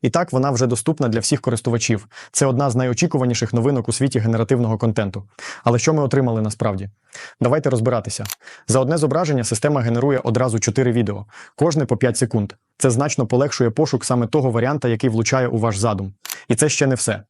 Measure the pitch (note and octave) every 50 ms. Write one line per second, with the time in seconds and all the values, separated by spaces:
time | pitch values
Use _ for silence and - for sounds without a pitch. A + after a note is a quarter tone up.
0 | - C3 - E3 F3+ E3+ - C3 B2+ C#3+ C3+ A#2 B2+ B2 A#2+ A#2 - - D#3+ -
1 | C#3+ A#2+ A2 A#2 G#2+ - - C3 - - A2+ A2 - - A#2 A#2 - - A#2+ G2+
2 | - - _ - - - _ - C#3+ C#3 C3 A#2+ C#3+ C#3 A2+ B2 B2+ B2+ B2 -
3 | - E3+ - D3 B2+ B2 A#2+ A2 - A2 - A#2+ A2+ C3+ C#3+ B2+ A2+ - A2+ -
4 | C3 C#3 - B2 G#2+ A2+ A2+ A2+ A2+ - C#3 B2 A#2+ A2 A2 G#2 - A2+ G#2+ -
5 | A2 G2 F#2 G#2+ G2+ - _ - - - - - - A#2+ A#2+ A#2+ - - D#3+ D#3
6 | C#3+ C3 - C#3 C3+ B2 A2+ A2 G#2+ G#2+ G#2 - - A2+ G2+ F#2+ G2 G2 _ _
7 | _ _ _ - - - - _ - A#2+ C3 D#3 D3+ D3 B2+ A#2 A2 B2+ A#2+ A#2
8 | G#2+ - - - A2+ G#2 - _ _ - - - _ - C3+ C3 C3 B2+ D#3+ E3+
9 | D3 D3 C3 D#3 F3+ D#3 D3 C3 A#2 - A#2+ A2 - C#3 D3 C#3 A#2 A#2 A#2 A#2+
10 | B2 C#3+ C#3 B2+ - A#2+ A2 B2 B2+ B2+ A2 A2+ - - G#2 - C3 B2 A#2 A#2+
11 | A#2 G2 G2+ G2+ G#2 _ - - - - _ - C#3+ E3+ D#3 D#3 C#3+ A#2+ B2 G2+
12 | - B2 A#2 - - A2+ - A#2 G2+ G2+ - _ _ _ _ _ - C3+ A#2 A2+
13 | C#3 D3+ - - B2+ G#2 - B2 C#3 D3 - - B2+ A#2 A2 - D#3 D3+ - B2
14 | - - B2+ B2 A#2+ A2 - D3+ C3+ C3+ A2+ A#2 A2+ B2+ D3 D#3 - B2 A#2 A2
15 | - C3 A2 A2+ A#2 - - C3 B2+ A#2+ A#2+ A2+ G#2+ A#2 G#2+ F#2+ G2+ A#2 G#2+ F#2+
16 | G2 G2 G2 _ _ - - - - _ B2 A2 - D3+ - - D3 C3+ C3 A#2+
17 | - - G#2+ G2+ G#2 _